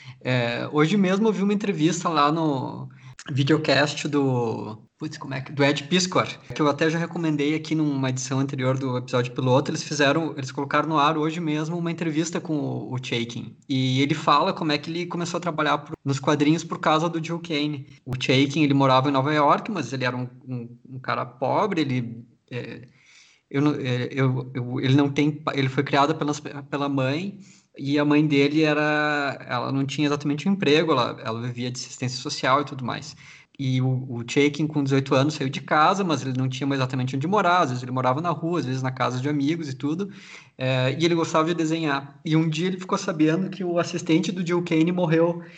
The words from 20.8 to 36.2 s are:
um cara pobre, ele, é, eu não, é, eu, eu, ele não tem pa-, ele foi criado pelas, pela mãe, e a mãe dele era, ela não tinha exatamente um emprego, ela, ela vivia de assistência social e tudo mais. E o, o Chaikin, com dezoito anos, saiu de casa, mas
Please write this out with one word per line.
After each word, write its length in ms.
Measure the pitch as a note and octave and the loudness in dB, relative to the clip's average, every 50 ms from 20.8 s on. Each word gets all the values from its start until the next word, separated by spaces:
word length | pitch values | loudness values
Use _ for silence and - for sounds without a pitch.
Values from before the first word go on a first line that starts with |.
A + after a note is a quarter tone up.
| - - C3 | -20 -16 -16
um 60 | C3 | -10
cara 260 | B2+ B2 A#2+ A#2+ B2+ | -6 -4 -4 -4 -4
pobre, 560 | B2 - - C3+ B2+ C3 D#3 G3 G#3 G3 E3 | -6 -6 -6 -2 0 0 0 0 0 0 0
ele, 440 | D3 C3 B2+ B2+ A#2+ A2+ A2+ A2+ - - _ _ _ - | -2 0 0 -2 -4 -4 -8 -12 -16 -20 _ _ _ -12
é, 380 | C3 A#2+ A#2 A#2 A#2+ A#2 - - _ _ _ _ - - - _ _ _ _ - | -10 -10 -10 -10 -12 -16 -16 -20 _ _ _ _ -20 -20 -20 _ _ _ _ -6
eu 120 | - C#3 | -2 0
não, 120 | D3 D3+ D3 | 0 0 0
é, 360 | - C3+ B2+ B2 B2 B2 - | 0 -2 -2 -2 -2 -2 -4
eu, 400 | C#3 C#3 C3 C3 B2+ C3 C3 B2+ - | 0 2 2 2 2 0 -4 -6 -6
eu, 260 | B2+ B2 B2 B2+ C3 | -6 -6 -4 -4 -2
ele 160 | - C3 C3 | 2 4 4
não 140 | D3 C#3+ C#3 | 4 4 4
tem 220 | C#3 D#3 D3 D3+ | 2 2 2 0
pa-, 220 | D3+ - - - - | 0 -2 -4 -4 -2
ele 140 | C#3+ C3+ C3 | 0 -2 0
foi 140 | B2+ D#3+ C3+ | 0 -2 -2
criado 320 | - D3 C#3+ C#3 D3 D#3+ | 2 4 4 4 4 2
pelas, 240 | C#3 D3+ D3 D3 D3 | 0 -2 -4 -4 -4
pela 500 | - D3+ C#3+ C#3+ C#3 C#3 - C#3 C#3+ C#3+ | -6 -12 -12 -14 -12 -8 -6 -4 -2 -2
mãe, 500 | C#3 C#3 C3 C3 C#3 E3 F#3+ G3+ - - - - - _ _ _ - | 0 0 0 0 0 -2 -4 -6 -10 -12 -16 -20 -20 _ _ _ -14
e 220 | - C#3 C3+ C#3+ | -10 -4 0 2
a 80 | D3 D3 | 2 4
mãe 220 | D3 D3 D3 D#3 | 4 6 4 4
dele 360 | D3 C#3 C#3 C#3 C#3+ D3 D#3 D#3 | 4 4 4 4 4 4 4 4
era, 800 | D3+ D3+ D3 D3+ D3+ D3+ D3+ D3+ D3+ D3 D3 C#3+ C#3 B2+ - - | 4 4 2 2 2 2 2 0 0 0 0 -2 -2 -4 -6 -6
ela 240 | - B2+ A#2+ B2 B2 | -4 -4 -4 -2 -2
não 140 | C3 C3+ C#3 | -2 -2 -2
tinha 200 | C3 C3+ - D3+ | -2 -2 0 0
exatamente 420 | C#3+ C#3+ C#3+ - D3 C#3+ D3 - | 0 0 0 -2 -2 -2 -2 0
um 40 | - | 0
emprego, 400 | G3+ F#3+ - C3+ D3 D#3 F3 D#3 | 0 2 2 4 4 4 4 4
ela, 260 | D3+ B2+ A#2 A2+ A2 - - | 2 2 0 0 -2 -6 -6
ela 180 | A#2 A2 A#2 | -6 -6 -6
vivia 300 | A#2 B2+ B2 A#2+ B2 B2 | -6 -6 -6 -6 -6 -8
de 80 | B2+ - | -8 -8
assistência 400 | - - - - C3 B2+ B2+ - | -12 -12 -10 -6 -6 -6 -6 -6
social 420 | - D3+ - - - C3 C3 C#3+ | -8 -8 -6 -2 0 2 2 2
e 40 | D3 | 0
tudo 200 | C#3+ D3 C3 B2 | -2 -6 -8 -6
mais. 300 | A2 G#2 G2+ - - - - - - - - - _ _ | -6 -6 -8 -10 -14 -18 -20 -20 -20 -20 -20 -20 _ _
E 240 | - C#3 C3 B2+ C3 | -6 -2 0 0 2
o, 240 | B2+ C3 C3 B2+ B2+ C3+ | 2 2 0 -2 -4 -6
o 140 | B2 A#2 A#2 | -8 -10 -8
Chaikin, 380 | A#2+ - D3 C#3 D3 C#3+ D3+ D#3 | -2 2 2 2 2 2 0 -2
com 180 | D3 D3+ D3+ C#3 | -2 0 -2 0
dezoito 300 | C3+ C#3 C3+ C3+ C#3 - | 2 2 0 2 2 2
anos, 220 | C3 C#3 D3+ D3+ | 2 2 2 0
saiu 120 | - C#3 | -2 -4
de 140 | C3+ C3+ F#3+ | -4 -6 -6
casa, 420 | C#3 - E3 D3+ D3+ F3 G3 F#3+ G3+ | -4 0 2 4 4 4 4 2 0
mas 180 | F3 D3+ B2 | -2 -2 -2